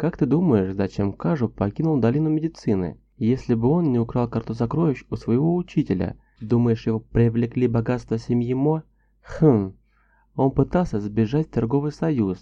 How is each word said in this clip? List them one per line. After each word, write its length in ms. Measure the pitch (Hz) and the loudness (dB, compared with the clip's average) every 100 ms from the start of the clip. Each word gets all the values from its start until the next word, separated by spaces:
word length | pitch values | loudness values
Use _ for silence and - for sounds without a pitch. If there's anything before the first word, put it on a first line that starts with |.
Как 160 | - - | -6 -2
ты 80 | |
думаешь, 500 | 135 147 180 107 92 | 0 2 4 2 2
зачем 380 | 98 98 - 98 | -2 -4 -2 -4
Кажу 380 | 98 - 165 113 | -2 -2 -2 -2
покинул 500 | - 101 - 160 147 | -2 -4 -2 -2 2
долину 300 | 113 143 156 | 2 2 0
медицины? 680 | 156 160 - 165 95 87 - _ - | 0 -4 -6 -2 -2 -2 -8 _ -4
Если 360 | 113 131 - | -2 0 0
бы 140 | 117 117 | 0 2
он 240 | 170 165 | 2 2
не 60 | 120 | 0
украл 320 | 117 123 120 | 0 -2 -2
карту 240 | 120 - | -4 -6
сокровищ 500 | 113 117 143 165 123 - | -4 -2 0 0 -2 -6
у 60 | - | -8
своего 380 | - 120 160 | -2 0 2
учителя, 600 | 175 175 - 131 90 90 - _ - | 0 -2 -2 0 0 -4 -8 _ -12
думаешь, 460 | 110 120 120 113 - | 0 2 2 0 -2
его 140 | 113 | -4
привлекли 680 | - 117 117 117 117 127 123 | -2 2 2 2 -2 0 0
богатства 480 | 117 113 123 - 113 | 0 0 -4 -4 -6
семьи 380 | - 120 120 | 0 0 0
Мо?" 280 | 127 143 156 - _ _ _ | 0 0 0 -4 _ _ _
"Хм. 520 | - - 160 113 95 - _ _ _ _ _ - | -10 2 4 4 2 -8 _ _ _ _ _ -2
Он 140 | 135 | 0
пытался 480 | 135 131 180 180 107 | 2 0 0 0 -4
сбежать 480 | 104 104 107 147 156 | -4 -2 0 0 -2
в 20 | |
торговый 420 | 156 147 139 147 | -2 -2 -2 -4
союз, 460 | 143 160 139 98 92 | -4 -2 0 0 -2